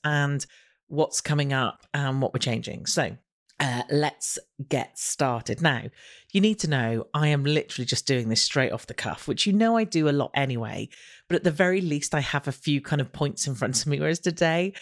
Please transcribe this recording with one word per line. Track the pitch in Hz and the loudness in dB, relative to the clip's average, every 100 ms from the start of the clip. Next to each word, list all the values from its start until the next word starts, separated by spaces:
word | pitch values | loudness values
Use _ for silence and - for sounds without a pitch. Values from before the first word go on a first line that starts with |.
and | 151 147 143 143 - - _ _ - | 0 2 2 -2 -6 -16 _ _ -6
what's | 147 - - | -2 0 0
coming | - 147 139 | 0 0 2
up | 135 123 - _ | 0 0 -4 _
and | 147 135 135 | -2 0 0
what | 127 | 0
we're | - | 0
changing. | 127 113 - 90 90 | -2 -4 -6 -8 -4
So, | - 123 117 _ _ _ - | -2 -2 -4 _ _ _ -4
uh, | 139 123 - | -2 -2 0
let's | 143 151 - - - - - 131 | 0 0 -2 -6 -8 -10 -12 -4
get | 135 - - | -2 -2 -6
started. | - - 135 120 - 107 | -6 -2 0 0 -4 0
Now, | 165 120 110 - - - _ | 0 0 -6 -16 -20 -20 _
you | 196 | 2
need | 214 214 | 2 2
to | 156 | 0
know | 135 113 113 - | 0 0 -2 -2
I | 151 151 | 0 2
am | 143 139 | 2 2
literally | 151 - - 120 | 0 -2 -6 -2
just | 120 - | -2 0
doing | 127 113 | 0 2
this | 110 | 0
straight | - 143 127 | 2 2 0
off | 113 - | -2 -8
the | - | -8
cuff, | 107 - - | -6 -6 -4
which | 117 208 | 0 2
you | |
know | 202 226 226 | 4 4 2
I | 220 | 2
do | 165 151 | 2 4
a | |
lot | 143 123 | 2 2
anyway, | - 135 120 107 104 - - - - - | 0 0 -2 -4 -8 -10 -14 -20 -14 -2
but | 175 | 2
at | |
the | 175 | 2
very | 151 180 190 | 2 2 2
least | 175 147 - 151 | 0 -2 -2 -2
I | |
have | 135 143 139 | 0 -2 -4
a | |
few | - - 143 | -4 -2 -2
kind | - 147 | 0 -2
of | 123 | -2
points | - 143 - 143 | -2 -4 -2 -4
in | 117 | -2
front | 127 127 | -2 0
of | 147 | 0
me, | 143 | 0
whereas | 151 170 | 0 0
today | 180 165 165 165 190 - | -2 2 2 2 0 -6